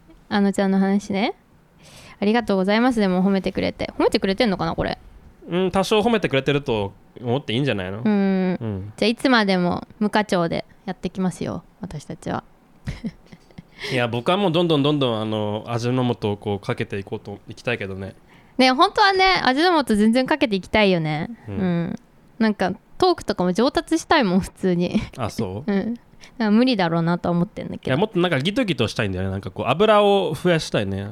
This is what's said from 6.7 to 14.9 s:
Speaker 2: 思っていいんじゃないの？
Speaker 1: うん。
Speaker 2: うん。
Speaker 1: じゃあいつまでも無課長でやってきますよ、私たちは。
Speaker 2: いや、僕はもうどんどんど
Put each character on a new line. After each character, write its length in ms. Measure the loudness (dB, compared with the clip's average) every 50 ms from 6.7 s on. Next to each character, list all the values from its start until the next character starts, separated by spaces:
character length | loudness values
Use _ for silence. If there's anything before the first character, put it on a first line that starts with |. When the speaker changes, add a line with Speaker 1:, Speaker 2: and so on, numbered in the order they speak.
| 0 0 -2 -4 -6 -14 -20 -20 _ -8
Speaker 2:
思 180 | -4 -2 -2 -2
っ 60 | -2
て 80 | -2
い 40 | -2
い 40 | 0
ん 60 | 0
じ 40 | 0
ゃ 40 | 0
な 120 | -2 -4
い 40 | -6
の？ 100 | -6 -2
Speaker 1:
う 60 | 0 0
ん。 500 | 2 2 2 2 2 0 0 -2 -2 -2
Speaker 2:
う 40 | -4
ん。 280 | -4 -6 -6 -8 -10 -4
Speaker 1:
じ 80 | -2 0
ゃ 20 |
あ 20 | 0
い 80 | 0
つ 120 | 0 0 2
ま 160 | 2 2 2
で 140 | 2 2 2
も 280 | 2 0 -2 -4 -8 -12 -6 -4
無 100 | -2 0
課 160 | 0 0 0
長 240 | 2 0 0 0 0
で 160 | -2 -6 -6 -8 -16 -14 _
や 80 | -12 -10
っ 20 |
て 140 | -8 -10 -8
き 100 | -4 -2
ま 100 | -2 -4
す 140 | -4 -4 -6
よ、 180 | -6 -6 -8 -12 -16 _ _
私 240 | -14 -12 -12 -14 -12
た 100 | -14 -16
ち 140 | -12 -8 -6
は。 140 | -6 -6 -8 -12 -20 _ _ _ _ _ -12 -12 -10 -10 -10 -12 -12 -12 -20 -20 -20 -20 _ -20 -20 -20 -20 _ -18 -14 -8 -4
Speaker 2:
い 40 | -2
や、 140 | -2 -2 -2
僕 220 | -2 -2 -2 0
は 60 | 0
も 120 | 2 0 0
う 40 |
ど 100 | 2 2
ん 60 | 2 2
ど 80 | 2
ん 60 | 2
ど 100 | 2 2